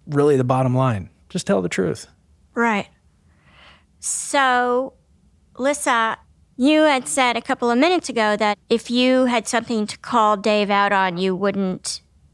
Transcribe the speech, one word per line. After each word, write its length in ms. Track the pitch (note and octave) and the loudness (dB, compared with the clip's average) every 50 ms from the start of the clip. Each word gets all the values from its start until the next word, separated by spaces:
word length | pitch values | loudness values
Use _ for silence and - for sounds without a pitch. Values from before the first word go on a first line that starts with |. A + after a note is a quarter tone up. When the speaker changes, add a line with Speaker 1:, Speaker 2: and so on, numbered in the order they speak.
| - | -12
Speaker 1:
really 320 | - C#3+ C#3+ C#3+ D3 D3 C3 | -6 -2 2 2 4 4 4
the 60 | B2+ | 2
bottom 300 | B2 C3 B2+ C3 B2+ B2 | 2 0 0 0 0 2
line. 360 | B2+ C3 C3 A#2 G2+ F2 - _ _ _ _ | 2 0 0 0 -2 -6 -10 _ _ _ _
Just 180 | - F#3 - | -8 -8 -2
tell 140 | - G3+ G3 | 0 0 0
the 80 | F3+ E3+ | 0 -2
truth. 380 | - - F#3+ E3+ - - - - _ _ _ _ _ _ _ _ - | -4 -2 -2 -2 -4 -6 -10 -20 _ _ _ _ _ _ _ _ -4
Speaker 2:
Right. 340 | A#3+ A#3 A#3 A3 G3+ - - _ _ _ _ _ _ _ _ _ _ _ _ _ - - - - _ _ _ _ _ | -2 0 0 0 -2 -4 -8 _ _ _ _ _ _ _ _ _ _ _ _ _ -20 -20 -20 -20 _ _ _ _ _
So, 920 | - - - - - - - C#4+ C4+ C4 B3 B3 B3 B3 B3 B3 C4+ - _ _ _ _ _ _ _ _ _ _ _ _ _ - | -10 -8 -8 -8 -8 -4 0 0 2 2 2 2 2 0 0 -2 -2 -4 _ _ _ _ _ _ _ _ _ _ _ _ _ -4
Lissa, 600 | B3 C#4 D4 C#4+ - C#4+ B3+ A3+ A3+ A3 - - _ _ _ _ _ _ _ | -2 -2 -2 -2 0 0 0 0 0 -2 -4 -8 _ _ _ _ _ _ _
you 240 | - B3 C#4+ D#4 D#4 D#4 | 0 2 4 4 4 4
had 260 | D#4 C#4+ C4 B3 - | 4 2 0 -2 -4
said 280 | - C#4 B3+ B3 A#3 | -2 0 0 0 0
a 60 | A#3 A#3+ | -4 -4
couple 280 | - C4 - B3 A#3+ | -4 -4 -2 0 0
of 60 | A#3 | 2
minutes 320 | A#3+ C#4 F4 F#4 E4+ - - | 2 2 2 2 0 -2 -4
ago 280 | - A3+ G#3+ G#3+ G#3 | -4 -2 0 0 0
that 220 | G#3 A3 G#3 G#3 - _ - | 0 0 -2 -2 -4 _ -2
if 200 | A#3 A3+ - - | -2 -2 -2 -2
you 360 | A#3 B3 B3+ B3+ C4 B3+ B3+ | 0 2 2 4 4 4 2
had 220 | B3 A#3+ A#3 G#3+ - | 2 0 -2 -2 0
something 380 | - A#3 A#3 - A#3+ A3 G#3+ | -2 -2 -2 -2 -4 -4 -4
to 120 | G#3 - - | -4 -8 -12
call 380 | - - - A#3+ A3 G#3 G#3+ | -10 -2 0 2 2 2 2
Dave 340 | G3+ G3+ A3+ G#3 G#3 G#3 G3 | 0 0 0 0 0 0 0
out 220 | G#3 G3+ G3+ G3+ G3+ | 2 2 2 2 2
on, 260 | F#3+ F#3+ F#3 F3 F3 | 0 0 0 -2 -2
you 160 | F#3+ F#3+ F#3 | -2 -2 -2
wouldn't 640 | F3+ G3 G3+ G3 G3 G3 F#3 F3+ - - - - - _ _ _ _ _ _ | -2 -2 -2 -2 -2 -2 -4 -4 -6 -8 -10 -12 -12 _ _ _ _ _ _